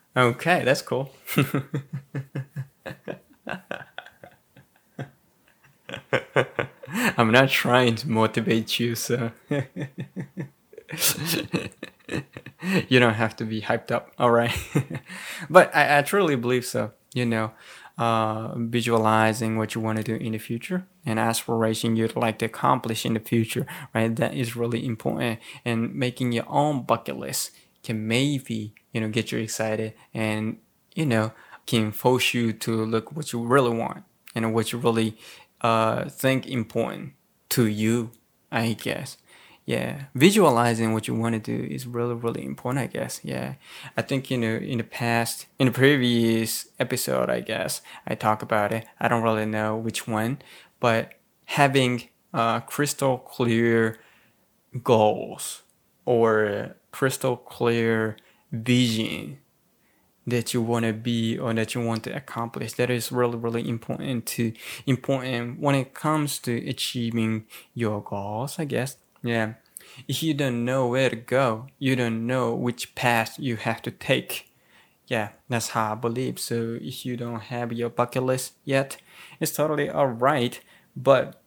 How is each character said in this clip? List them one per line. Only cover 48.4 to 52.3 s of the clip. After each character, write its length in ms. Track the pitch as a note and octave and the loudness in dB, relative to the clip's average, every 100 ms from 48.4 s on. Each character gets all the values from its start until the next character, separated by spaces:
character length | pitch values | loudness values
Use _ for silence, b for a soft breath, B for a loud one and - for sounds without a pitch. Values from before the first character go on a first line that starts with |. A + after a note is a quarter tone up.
about 300 | - A2 G#2 | 0 0 0
it. 140 | A2+ - - | -2 -6 -4
I 80 | A#2 | 2
don't 160 | A#2 | 2
really 240 | A2+ A2 G#2+ | 2 2 0
know 300 | G#2+ G#2+ A2 | -2 -2 -2
which 320 | A2+ - - | -4 -6 -4
one, 300 | A2 A2+ C#3 B B B _ | -2 -2 -4 B B B _
but 320 | B2 A2+ - - _ _ | 2 2 0 -10 _ _
having, 640 | - - C#3+ C3+ B2+ B2 - _ _ | -4 4 4 6 4 0 -6 _ _